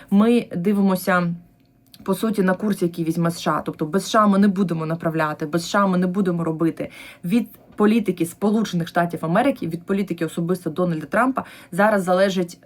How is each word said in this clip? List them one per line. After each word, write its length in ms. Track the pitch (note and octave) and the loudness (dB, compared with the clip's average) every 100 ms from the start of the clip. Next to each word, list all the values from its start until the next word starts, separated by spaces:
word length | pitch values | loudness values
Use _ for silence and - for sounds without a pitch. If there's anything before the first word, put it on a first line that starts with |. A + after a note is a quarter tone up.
| - | 0
ми 360 | G3+ A3 A#3+ - F3 | 4 4 4 0 -2
дивимося, 800 | F3 G3+ G3 F#3 F#3+ F3+ F3 E3+ - _ _ _ _ - | 0 2 2 0 0 0 0 -4 -12 _ _ _ _ -10
по 120 | - F#3+ | -4 -2
суті, 280 | A3+ G#3+ | 0 2
на 100 | F#3 | 2
курс, 280 | F#3 G#3+ G3 | 0 -2 -2
який 240 | F3 E3+ D#3+ | -2 -2 -2
візьме 260 | E3+ E3+ | 0 -2
С 80 | E3 | -2
Ш 120 | - | -2
А. 100 | D3+ | -2
Тобто 240 | D3+ D#3 D#3 | -4 -6 -4
без 180 | F#3+ | -4
С 60 | F#3+ | 0
Ш 100 | A3+ | 4
А 80 | G#3 | 4
ми 100 | G3 | 6
не 100 | G#3 | 4
будемо 380 | F#3 F#3 E3 D#3 | 2 -2 -2 -4
направляти, 600 | E3 E3+ D#3+ D#3 D3+ D#3 | -4 -2 0 -2 -2 -4
без 180 | E3 | -4
С 60 | E3+ | 0
Ш 100 | G#3 | 0
А 80 | G3+ | 2
ми 100 | F3+ | 2
не 100 | F3+ | 0
будемо 360 | F3+ F#3 F3 | 0 0 0
робити. 460 | E3 D#3+ E3 D#3+ - - - - | -2 0 -2 -2 -10 -12 -20 -14
Від 240 | F3 A3+ G#3 - - - | -2 -2 -2 -10 -16 0
політики 500 | G#3 A3+ G#3 F3+ E3 | 2 4 0 -2 -4
Сполучених 640 | - G3+ G#3+ G3+ F3 E3 | -2 0 0 0 -2 -2
Штатів 320 | - E3+ D#3+ | -2 -2 -4
Америки, 460 | D#3+ F#3 C#4 C4 E3 | -2 2 2 0 -6
від 160 | E3+ | -8
політики 420 | - G3 G#3 E3+ D#3+ | -4 -4 -2 -4 -4
особисто 440 | E3+ E3+ F3+ E3 | -4 -4 -4 -4
Дональда 360 | D3+ F3+ D#3+ D3+ | -2 -2 -2 -2
Трампа 380 | G#3 B3+ C4 - - - | 0 0 -2 -8 -14 -8
зараз 320 | F3 G#3 G#3 | 0 2 2
залежить 540 | F3+ F3+ G3 F#3 F3 - | 2 2 2 0 -4 -8